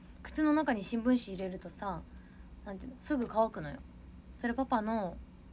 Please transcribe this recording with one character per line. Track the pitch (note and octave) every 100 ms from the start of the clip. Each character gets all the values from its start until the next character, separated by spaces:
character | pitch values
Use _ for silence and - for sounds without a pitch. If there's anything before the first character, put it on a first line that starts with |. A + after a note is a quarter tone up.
| - -
靴 | - D4+
の | D4+
中 | D4+ D4
に | G#3+
新 | F#3+ A3+
聞 |
紙 | A#3+ B3
入 | G3+ F#3
れ | F#3+
る | F#3
と | F3
さ、 | - G3+ E3+ - - - - - - G3+
な |
ん | F#3+
て | B3+
い |
う |
の、 | B3+
す | - C#4
ぐ | A#3
乾 | G#3 A3
く | -
の | D3
よ。 | C3 - - - - - -
そ | A#3
れ |
パ | A#3+ C4
パ | A#3
の、 | G#3+ A3+ F3+ - - - -